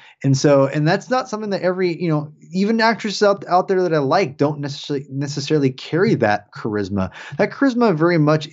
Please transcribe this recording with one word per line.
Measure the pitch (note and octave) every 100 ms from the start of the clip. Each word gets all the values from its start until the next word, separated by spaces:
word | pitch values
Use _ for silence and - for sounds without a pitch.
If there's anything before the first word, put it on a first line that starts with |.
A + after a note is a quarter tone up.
| - _
And | C#3 C3+
so, | D3+ C#3 C3+
and | D#3 D3+
that's | G3+ -
not | B3+ B3
something | G#3+ G#3+
that | F#3+
every, | F3+ F#3 F#3 D#3+
you | E3+
know, | D3+ D3 - D3+
even | F3+ G3+ A3+
actresses | A3 G#3+ G#3+ F#3+
out, | G#3 G3 -
out | F3+ F#3+
there | F#3
that | F3+
I | D#3
like | C3+ F3 D#3+ -
don't | C#3+ D3
necessarily, | C#3+ C#3+ - C#3+ -
necessarily | C3+ C#3+ D#3 - D#3 C3+
carry | C3 - D#3 A3 E3
that | G#2+ G#2 -
charisma. | - A#2 G#2 F#2+ G2+ F#2 - - C#3+
That | G#3
charisma | - C#4 A#3+ A#3 D#3
very | E3+ F3
much | D3 D#3 -